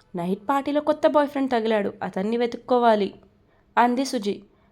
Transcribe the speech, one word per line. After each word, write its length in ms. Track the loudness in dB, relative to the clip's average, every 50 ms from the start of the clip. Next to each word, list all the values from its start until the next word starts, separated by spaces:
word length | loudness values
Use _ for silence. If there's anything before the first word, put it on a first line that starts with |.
| _ _ -8
"నైట్ 320 | -6 -4 -4 -4 -4 -2 -2
పార్టీలో 320 | -2 -2 -2 -2 -2 0
కొత్త 260 | 0 0 0 2 2
బాయ్ 220 | 2 4 2 2 0
ఫ్రెండ్ 220 | -2 -4 -2 -2
తగిలాడు, 420 | -2 -2 0 0 0 0 -2 -4 -6 -8
అతన్ని 340 | -8 -8 -6 -6 -4 -2 -2
వెతుక్కోవాలి" 760 | -2 -2 -4 -4 -8 -2 0 2 4 4 4 4 2 0 -4 -6 -12 -20 _ _ _ _ _ _ _ _ _ 2
అంది 280 | 2 2 2 2 0 -2
సుజీ. 360 | -2 -4 -4 -4 -4 -6 -6 -10 _ _ _ _ _